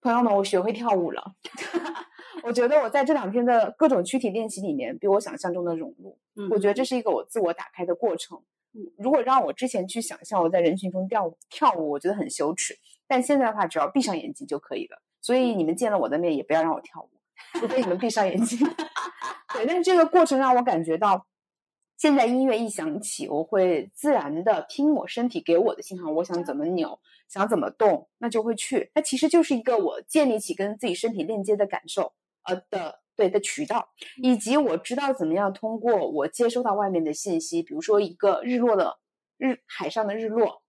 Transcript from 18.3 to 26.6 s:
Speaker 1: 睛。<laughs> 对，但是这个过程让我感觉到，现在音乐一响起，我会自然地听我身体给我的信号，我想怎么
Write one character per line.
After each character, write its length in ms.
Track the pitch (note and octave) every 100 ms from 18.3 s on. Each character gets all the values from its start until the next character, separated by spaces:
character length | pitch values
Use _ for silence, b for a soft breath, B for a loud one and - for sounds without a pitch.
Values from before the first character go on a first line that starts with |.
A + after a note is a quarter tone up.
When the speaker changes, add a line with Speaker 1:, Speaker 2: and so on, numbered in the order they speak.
| F3+
Speaker 1:
睛。 140 | A#3 A#3+
<laughs> 920 | D4 E4+ D#4+ - - - - - _
对， 100 | - A3+
但 80 |
是 80 | F4+
这 140 | F4 F#4
个 80 | E4
过 180 | F4
程 140 | D#4+ C4
让 160 | C4+
我 80 | B3
感 220 | B3 F3
觉 140 | E3 D#3+
到， 280 | G#3 F#3+ - _ _ _ _ _ _ _
现 180 | D#4
在 120 | C#4 A#3
音 180 | B3
乐 120 | C4 A3+
一 120 | A#3
响 320 | G3+ D#3+ D#3
起， 260 | G3+ - -
我 160 | D3
会 480 | E3 G3+ F#3 D#3+ G3
自 180 | - D4
然 320 | C4 C#3+ D#3
地 200 | F#3+ F#3+ -
听 240 | - D4
我 160 | C#4+ -
身 200 | - A#3+
体 120 | F#3+
给 160 | D#3+ E3+
我 180 | G#3+
的 80 | -
信 180 | - F#3
号， 100 | E3+
我 100 | D#3
想 220 | F3+ F3
怎 120 | F3
么 100 | C#3